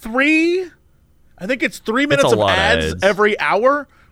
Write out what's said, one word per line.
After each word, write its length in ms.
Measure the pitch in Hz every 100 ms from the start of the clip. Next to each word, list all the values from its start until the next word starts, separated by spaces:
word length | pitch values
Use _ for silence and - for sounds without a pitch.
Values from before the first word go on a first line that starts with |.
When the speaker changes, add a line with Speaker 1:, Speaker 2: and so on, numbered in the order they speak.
Speaker 1:
three, 680 | 226 247 285 311 339 359 359 - _ _ _ _ _ -
I 80 | 185
think 160 | 254
it's 160 | 269 -
three 260 | - 233
Speaker 2:
It's 60 | 285
Speaker 1:
minutes 200 | 277 151
Speaker 2:
a 20 |
Speaker 1:
of 60 | 110
Speaker 2:
lot 120 | 101
of 60 | 90
Speaker 1:
ads 340 | - 82 80
Speaker 2:
ads. 100 | 85
Speaker 1:
every 340 | 190 202 214 208
hour, 480 | 147 180 254 285 277 _ _